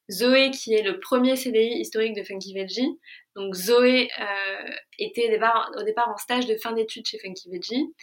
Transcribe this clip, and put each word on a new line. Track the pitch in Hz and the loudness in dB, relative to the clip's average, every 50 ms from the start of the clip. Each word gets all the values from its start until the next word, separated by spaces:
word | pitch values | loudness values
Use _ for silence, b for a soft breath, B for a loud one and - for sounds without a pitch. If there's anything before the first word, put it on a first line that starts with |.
| _ - | _ -10
Zoé | 196 180 233 247 262 269 269 262 | -4 0 4 6 6 6 6 4
qui | 262 - - 226 220 | 2 -2 -2 2 2
est | 214 208 | 2 2
le | 196 175 - | 2 -2 -4
premier | - - 262 247 247 254 262 | -2 0 2 4 4 4 2
C | 254 254 254 | 2 0 2
D | 220 220 226 | 2 4 4
I | 233 240 - | 2 0 -2
historique | 220 - - 220 220 226 214 | -4 -4 -2 -2 -2 -2 -2
de | 202 196 | -6 -8
Funky | - 196 190 190 196 190 | -8 -10 -10 -10 -8 -8
Veggie. | 196 190 190 190 226 262 311 269 b b b b b b _ - | -8 -8 -6 -4 -2 -2 -2 -2 b b b b b b _ -12
Donc | 196 196 196 185 | -8 -8 -6 -6
Zoé, | 180 180 202 240 240 247 247 254 254 240 - - - | -4 0 4 6 6 6 6 6 4 2 0 -4 -6
euh, | 214 202 202 196 196 196 196 - - - - - - _ _ - | -6 -4 -4 -2 -4 -4 -6 -6 -8 -10 -12 -14 -14 _ _ -8
était | 196 - - 233 233 | -8 -6 -2 0 0
au | 226 | 2
départ, | 214 208 220 226 226 226 - - - | 2 2 4 4 2 2 0 -2 -6
au | 214 208 | -6 -4
départ | 214 220 233 233 226 | -2 0 0 0 0
en | 208 | -2
stage | 208 - - 254 247 247 | -4 -4 -2 -2 0 0
de | 226 220 | 0 -2
fin | 220 - 233 | -2 -2 -2
d'études | 226 226 220 220 - 220 214 | -2 -2 -2 -2 -6 -8 -8
chez | - - 214 | -8 -8 -8
Funky | - 190 185 - - 180 | -10 -12 -12 -14 -12 -10
Veggie | 185 175 180 - 226 262 311 330 - b | -10 -10 -6 -4 -2 -2 -2 -2 -6 b